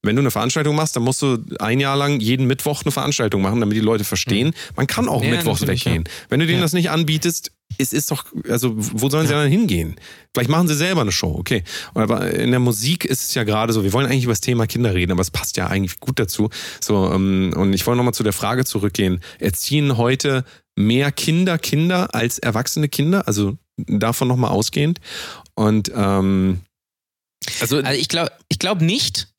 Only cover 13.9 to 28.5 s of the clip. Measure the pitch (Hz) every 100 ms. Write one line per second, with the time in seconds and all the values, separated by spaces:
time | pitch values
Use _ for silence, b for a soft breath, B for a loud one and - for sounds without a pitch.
13.9 | 113 135 135 123 107 - 120 110 - 120
14.9 | 92 90 90 92 - - - 92 98 95
15.9 | - - 131 107 - 107 B B B -
16.9 | 101 95 95 98 95 95 - 98 95 104
17.9 | 123 123 110 110 98 101 123 127 107 101
18.9 | - 98 87 B B - 90 - 147 143
19.9 | 117 120 131 143 131 127 B _ - 104
20.9 | 123 143 - - 165 185 165 - 151 165
21.9 | 180 185 113 113 - - 110 123 - 147
22.9 | - 143 147 - 104 101 - _ - -
23.9 | 104 113 117 127 127 120 95 113 - 147
24.9 | 175 B B B B B - 107 110 98
25.9 | 117 98 98 95 95 95 90 - _ _
26.9 | _ _ _ _ _ - - 113 143 131
27.9 | 139 - 170 160 - _